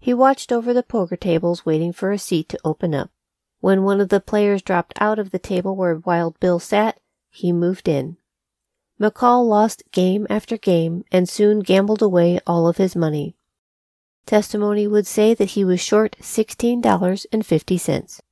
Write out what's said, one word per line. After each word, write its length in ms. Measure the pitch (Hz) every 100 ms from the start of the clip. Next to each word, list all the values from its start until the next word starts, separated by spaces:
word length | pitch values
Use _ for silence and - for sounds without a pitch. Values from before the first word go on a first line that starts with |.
He 120 | -
watched 380 | 247 262 269 -
over 240 | 240 233
the 80 | 247
poker 320 | 247 233 175
tables 500 | 180 196 165 175 170
waiting 280 | - 156 170
for 180 | 175 190
a 80 | 202
seat 300 | - 175 160
to 100 | -
open 280 | 156 156 170
up. 180 | 147 - _ _ _ _ _
When 220 | 190 190
one 160 | 190 196
of 120 | 196
the 100 | 202
players 400 | - 214 208 202
dropped 320 | - 180 - -
out 180 | 214 214
of 120 | 196
the 80 | 185
table 360 | - 185 185
where 220 | 196 180 165
Wild 420 | 175 170 170 165
Bill 200 | 185 175
sat, 420 | - 202 214 - _ _ _
he 200 | - 175
moved 380 | 175 175 185 -
in. 300 | 147 135 170 _ _ _ _ _ _ _ _
McCall 480 | 214 - 247 247 240
lost 420 | 208 220 - -
game 360 | - 185 196 208
after 300 | 208 - 226
game 440 | - 175 165 170 -
and 160 | 185 180
soon 340 | - 208 214
gambled 420 | 196 196 202 214
away 380 | 214 180 170 175 -
all 220 | 170 165
of 80 | 170
his 180 | 190
money. 420 | 170 160 151 156 - _ _ _ _ _ _ _ _ -
Testimony 600 | 208 208 214 208 208 208
would 200 | 208 202
say 260 | - 214
that 200 | 226 202
he 120 | -
was 160 | 190 180
short 340 | - 208 214 -
sixteen 600 | - - 220 - 240 240
dollars 440 | 233 190 180 190 -
and 140 | 220 214
fifty 320 | 160 - 185
cents. 420 | - 147 - - _